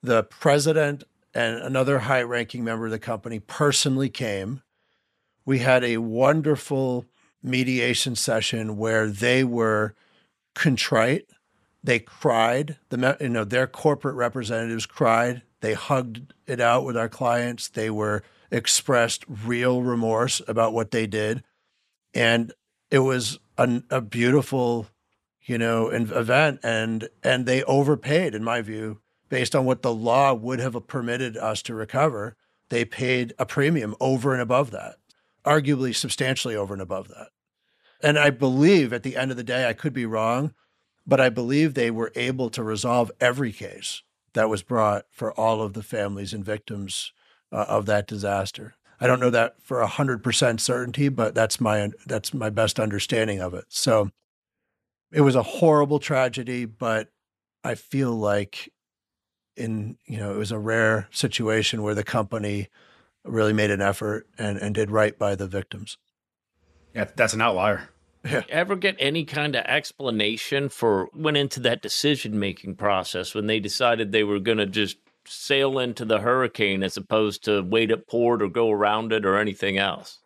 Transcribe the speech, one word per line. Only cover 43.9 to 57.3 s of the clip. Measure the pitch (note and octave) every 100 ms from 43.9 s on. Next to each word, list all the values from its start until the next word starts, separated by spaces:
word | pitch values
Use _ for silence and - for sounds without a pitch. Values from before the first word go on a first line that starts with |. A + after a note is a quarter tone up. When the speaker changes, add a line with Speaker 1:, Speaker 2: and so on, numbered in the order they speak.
| - _ _ _
Speaker 1:
that | - A2
was | G#2+
brought | - B2 G#2+ G2+ -
for | - A2+
all | - A2+ A2
of | G#2+
the | G2+
families | G#2 A2+ G2+ G2+ G2
and | G#2+
victims, | G2 G#2+ - G#2 F#2+ - - _ _ _ _
uh, | A2 G#2
of | G#2 G#2
that | G#2 G2+
disaster. | G#2+ G2+ G2 G2 - G#2 _ _ _
I | B2+
don't | B2+
know | B2
that | A#2+ A#2 -
for | _ B2+
a | A2
hundred | - C#3 B2
percent | B2 A2+ B2+ A2+
certainty, | - B2 B2 A#2 C#3+
but | C3 A2
that's | - A2 -
my, | A2+ G#2+ G#2 - -
that's | A2+ -
my | C#3 A2
best | G#2+ G#2+ -
understanding | A2 G2+ - A#2 A2 G2
of | F#2
it. | F2+ -
So | - - A2+ G2+ _ _ _ _ _ _ _ _ _ _
it | D#3
was | C#3+
a | B2+
horrible | A2 - E3 D3+ C#3+ D3
tragedy, | - C3+ B2+ B2 B2 B2 A#2
but | A2 A#2+ A2 G#2+ _ _